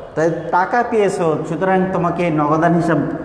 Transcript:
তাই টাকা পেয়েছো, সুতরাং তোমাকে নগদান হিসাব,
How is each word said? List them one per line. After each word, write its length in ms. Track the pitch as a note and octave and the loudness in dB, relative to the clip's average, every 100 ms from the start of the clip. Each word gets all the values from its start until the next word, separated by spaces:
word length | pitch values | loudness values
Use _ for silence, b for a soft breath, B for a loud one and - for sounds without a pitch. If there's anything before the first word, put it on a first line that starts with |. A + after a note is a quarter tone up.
| - - | -8 -2
তাই 140 | E3 D#3+ D#3 | 0 -2 -2
টাকা 320 | F3 F#3 A#3+ | 0 0 0
পেয়েছো, 540 | A#3 A3+ G3+ F#3 E3+ D3 D#3 | 0 2 0 0 0 0 -4
সুতরাং 360 | D#3+ F#3+ F#3 F#3 | -2 0 2 2
তোমাকে 360 | F#3 E3+ E3+ F3 | 0 -2 0 0
নগদান 440 | D#3 D3 D#3 E3+ | 0 2 2 2
হিসাব, 240 | E3+ E3 D3+ - - | 2 2 0 -2 -6